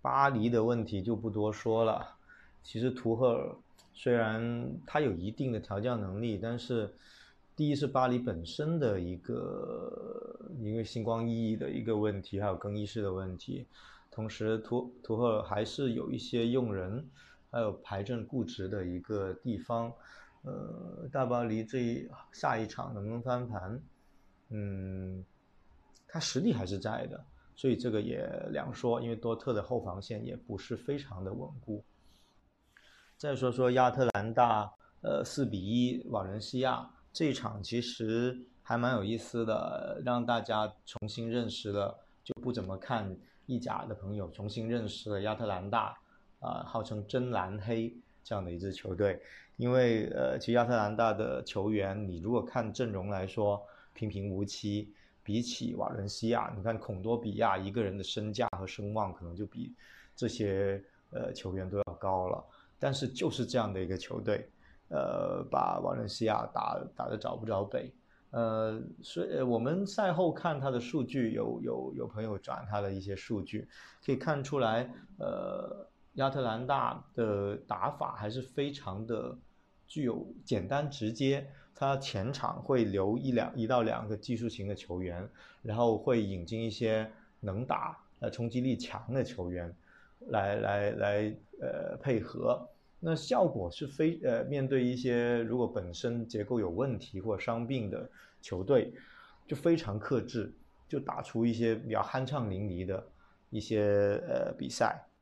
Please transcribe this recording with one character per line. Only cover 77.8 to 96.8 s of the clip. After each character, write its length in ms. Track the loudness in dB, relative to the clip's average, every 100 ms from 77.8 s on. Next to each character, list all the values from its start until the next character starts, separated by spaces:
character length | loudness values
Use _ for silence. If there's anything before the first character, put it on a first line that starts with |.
| -2
法 240 | -2 -4 -2
还 140 | -4
是 100 | -4
非 320 | -6 -2 -2
常 340 | -4 -8 -6 -4
的 300 | -4 -4 -10 -18 _ _ _ _
具 180 | -2
有 220 | 0 0 -6 -12
简 220 | -2 0 2
单 240 | 0 0
直 220 | -2 -2
接， 340 | 2 2 2 -2 -16 -20
他 240 | -2 0 2
前 340 | 0 -2 -2
场 300 | -2 -2 -4
会 220 | 2 4
留 340 | 6 4 2 2
一 140 | 2
两， 220 | 2 2
一 120 | 0 2
到 160 | 4
两 260 | 4 0 -2
个 80 | -6
技 200 | -2 -2
术 120 | -2
型 180 | -4 -4
的 80 |
球 280 | -4 -4 -4
员， 260 | -4 -4 -8 -12 -20 -10
然 140 | -4 2
后 220 | 4 4
会 240 | 4 2
引 240 | 2 -2 -4
进 160 | -2
一 80 | -2
些 400 | 0 2 2 0 -10 -20 _
能 260 | -4 -4 -2
打， 320 | -2 -2 -8 _ -6
呃， 100 | -6
冲 180 | -2 -2
击 140 | 0
力 120 | 0 0
强 360 | -2 -8 -2
的 120 | -2
球 260 | -2 -2 -4
员， 240 | -4 -6 -10 -20 -20 -20 _ -2
来， 280 | 0 2 2
来， 340 | 2 2 0
来， 440 | 2 2 4 2 -2 -14 -8
呃， 360 | -4 -4 -6 -4
配 240 | 0 0
合。 480 | 0 0 2 2 -2 -18 _ -8
那 140 | -2
效 320 | -2 2 4 4
果 240 | 4 -4
是 160 | -4 -8
非-， 340 | 2 2 4
呃， 220 | 2 2
面 240 | 2 0 4
对 160 | 4
一 100 | 4
些 440 | 2 2 4 4 4
如 140 | 2 2
果 100 | 2
本 260 | 0 -4
身 360 | -4 -2 -2 -2
结 160 | -2
构 160 | 0 2
有 80 | 2
问 300 | 0